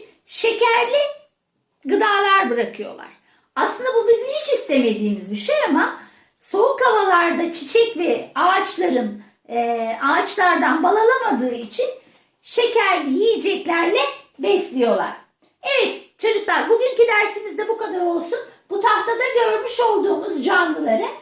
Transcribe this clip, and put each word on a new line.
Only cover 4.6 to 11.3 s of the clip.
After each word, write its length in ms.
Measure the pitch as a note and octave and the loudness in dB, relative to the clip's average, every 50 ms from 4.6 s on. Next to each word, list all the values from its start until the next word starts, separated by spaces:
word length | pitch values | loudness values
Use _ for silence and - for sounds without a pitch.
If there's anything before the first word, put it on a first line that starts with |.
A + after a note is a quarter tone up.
| - - C#4+ C4 A#3+ A3+ G#3+ G#3 G#3 G#3 G3+ F#3 - F#3+ | 0 0 2 2 2 2 0 0 -2 -2 -2 -4 -6 -8
bir 40 | G#3 | -8
şey 200 | G#3 - - D5+ D#5 C5 F#4 | -6 -4 -2 0 0 0 2
ama 300 | C#4 - - - - - - - _ _ _ _ _ | 2 2 0 0 -4 -10 -16 -20 _ _ _ _ _
soğuk 480 | _ - - - G4 A4+ C5+ C#5 - B4+ | _ -12 -6 0 2 2 2 2 2 2
havalarda 680 | A#4+ A4 G#4+ G4 F#4+ F4 F4 E4+ E4+ C4+ C4 E4+ E4+ | 2 4 4 2 4 2 2 2 2 0 0 -2 -2
çiçek 460 | - - C#4 - - A#4 A#4 A4+ - | -4 -6 -6 0 2 2 2 2 0
ve 340 | D4+ F4 C#4 A#3 - - - - | -2 -2 0 0 -2 -4 -6 -4
ağaçların, 880 | C4+ E4 F4+ F#4+ G4 G4+ - - E4 - - B3+ B3 A3 G#3 G3+ - - - _ _ _ - | 0 2 2 2 2 0 -2 -4 -2 -2 0 0 0 -2 -2 -6 -10 -16 -20 _ _ _ -6
e, 400 | A#3+ A#3+ A#3 A#3 A#3 A#3 A3+ A3+ A3+ - C4 | -4 -2 -2 0 -2 -2 -2 -4 -4 -2 0
ağaçlardan 800 | C#4 D#4 F4+ F4+ - - G#4 F#4 F4+ E4+ - E4+ - D#4 D#4+ E4 | 0 2 2 0 -2 0 2 2 4 4 4 2 2 2 2 2
bal 120 | F4+ G4+ | 2 4
alamadığı 600 | G#4+ A4 A#4 C5 C5 A#4+ G#4+ | 4 4 4 4 2 2 0